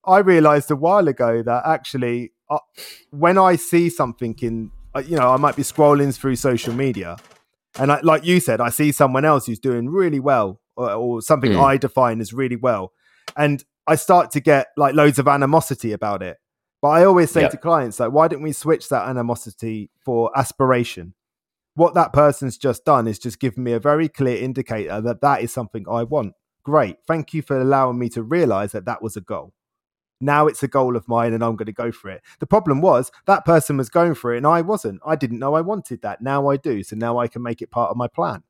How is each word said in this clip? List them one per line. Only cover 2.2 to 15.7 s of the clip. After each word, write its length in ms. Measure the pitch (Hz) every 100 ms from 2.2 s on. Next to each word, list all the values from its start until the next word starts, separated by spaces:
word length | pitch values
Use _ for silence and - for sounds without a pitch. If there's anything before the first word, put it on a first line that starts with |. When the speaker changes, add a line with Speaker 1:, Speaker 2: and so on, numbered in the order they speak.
| 120 _ _
Speaker 1:
uh, 100 | 151 _ - - - _
when 280 | 143 170 190
I 180 | 190 170
see 340 | - 170 170
something 460 | 170 131 113 120 110
in, 300 | 117 113 110 - -
uh, 60 | 139
you 120 | 139 160
know, 120 | 127
I 40 | 131
might 200 | 147 139
be 80 |
scrolling 520 | 135 - 147 143 143 127
through 200 | 139 123
social 360 | 139 120 -
media, 440 | 120 139 104 87 85 _ _ _ _ _ -
and 140 | 135
I, 80 | 147
like 220 | 160 156
you 140 | 165 180
said, 220 | 151 110
I 80 | 120
see 220 | - 151
someone 320 | 139 139 131
else 220 | 156 143 120
who's 120 | 110
doing 300 | 135 120 120
really 320 | 185 180 143
well, 400 | 135 127 101 95 _ -
or, 160 | 120
or 300 | 107 120 117
something 280 | - 156 117
Speaker 2:
Mm. 120 | 98
Speaker 1:
I 120 | 139 135
define 440 | 135 - 120 113
as 120 | 107
really 220 | 120 131 120
well. 360 | 123 107 92 _ _ _ - -
And 280 | 147 139 _ _ -
I 100 | 156
start 340 | - 180 156
to 100 | 143
get, 280 | 147 143 127 -
like, 160 | 143
loads 240 | 147 147 143
of 80 | 139
animosity 600 | 139 139 160 -